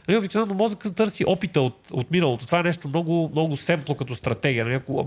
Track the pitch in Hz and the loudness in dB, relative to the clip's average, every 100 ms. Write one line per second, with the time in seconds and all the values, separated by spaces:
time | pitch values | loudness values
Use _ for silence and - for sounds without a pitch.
0 | - 220 196 214 214 190 226 208 214 170 | 0 0 2 -2 0 0 0 0 -6 0
1 | 214 - - 185 180 151 127 - - 135 | 0 2 2 2 2 2 0 -2 -8 -6
2 | 120 175 156 120 127 175 175 170 143 156 | 0 2 2 0 0 0 2 -2 -2 -2
3 | 165 170 160 151 160 139 - 170 139 139 | 0 0 0 0 0 -2 0 -2 0 -4
4 | 127 120 127 117 143 120 113 131 - 139 | -4 -4 -4 0 0 0 0 -2 -2 -4